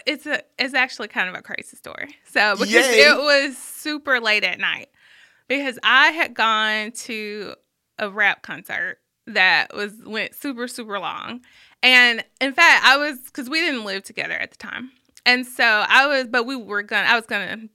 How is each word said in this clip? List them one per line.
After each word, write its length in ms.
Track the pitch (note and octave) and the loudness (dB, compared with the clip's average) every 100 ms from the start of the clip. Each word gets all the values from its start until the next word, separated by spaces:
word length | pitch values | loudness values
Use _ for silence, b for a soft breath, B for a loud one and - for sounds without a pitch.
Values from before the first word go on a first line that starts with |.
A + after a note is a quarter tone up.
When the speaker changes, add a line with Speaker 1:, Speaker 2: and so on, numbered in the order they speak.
| - | -6
Speaker 1:
it's 180 | D4+ D4+ | -8 -6
a, 160 | C#4 - - | -8 -8 -8
it's 160 | C4 | -4
actually 360 | C4 B3+ - G#3+ | -2 -2 -4 -8
kind 180 | A#3+ F#3 | -6 -6
of 60 | F3+ | -8
a 60 | |
crazy 320 | - - - - | -12 -14 -14 -20
story. 300 | - - C#4+ - _ | -16 -14 -14 -18 _
So 220 | C4 G#3 G3 | 0 2 2
because 160 | G3 | 0
Speaker 2:
Yay. 300 | A3+ B3+ A3 | 2 4 6
Speaker 1:
it 160 | D4 B3+ | 6 6
was 400 | D4 C#4+ C#4 B3+ | 4 2 0 -6
super 600 | - - D#4 D4+ D4 B3 | -14 -12 -8 -8 -2 -2
late 240 | A3+ G#3+ F#3+ | 0 0 0
at 140 | F#3 | -2
night, 280 | F#3+ C#3 - b b b b b - | -4 -6 -10 b b b b b -6
because 280 | C4+ C#4 A#3 | -4 -4 -2
I 240 | G#3+ B3+ D4+ | 2 4 4
had 220 | D#4+ D#4 | 2 -4
gone 600 | A#3+ A3+ G#3+ G#3+ G#3+ G#3+ | 0 0 0 0 -2 -6
to 600 | A#3 - A3 G#3 G#3 F#3+ - _ _ _ - | -12 -12 -10 -10 -10 -12 -16 _ _ _ -10
a 100 | G#3 | -8
rap 320 | G3 G3+ - | 0 0 0
concert 560 | - D#3 - - F3+ - _ _ - | -8 -14 -10 -8 -8 -10 _ _ -6
that 480 | G#3 F#3 D#3+ - - | 2 4 4 0 -6
was, 160 | G#3 A3 | -10 -10
went 300 | - G#3+ G3 | -10 -8 -8
super, 340 | - C#4+ A#3+ B3 | -8 -10 -8 -10
super 300 | B3 A3 G3+ | -10 -10 -8
long. 420 | E3 - - A#3+ b b b b | -8 -10 -12 -14 b b b b
And 400 | B3 B3+ A#3+ A3+ - _ | 6 8 6 2 -6 _
in 140 | C4+ | -4
fact, 320 | C4+ E4+ C4 A3+ | 4 6 8 6
I 120 | C#4 | 4
was, 200 | D4 B3+ - | 0 -6 -12
'cause 180 | - B3 | -14 -6
we 100 | D#4+ | -2
didn't 260 | E4+ B3+ G#3 | -2 -4 -6
live 180 | F#3+ | -10
together 300 | - - - - | -10 -10 -8 -6
at 160 | - | -8
the 60 | - | -12
time. 340 | G#3+ - B3+ _ _ _ - | -14 -12 -14 _ _ _ 2
And 200 | B3 B3 | 2 -2
so 160 | - | 0
I 420 | A#3+ G#3+ G3+ A#3+ C#4 | 2 2 4 4 4
was, 200 | C4+ B3+ | 0 0
but 180 | B3 A#3 | -2 -2
we 100 | C4+ | -6
were 280 | G3 G#3 | -6 -8
gonna, 240 | G#3+ G#3+ F#3+ | -4 -2 2
I 80 | A#3 | 0
was 100 | A3 | 0
gonna 320 | G#3+ F3+ G#3+ A3 | -6 -6 -10 -14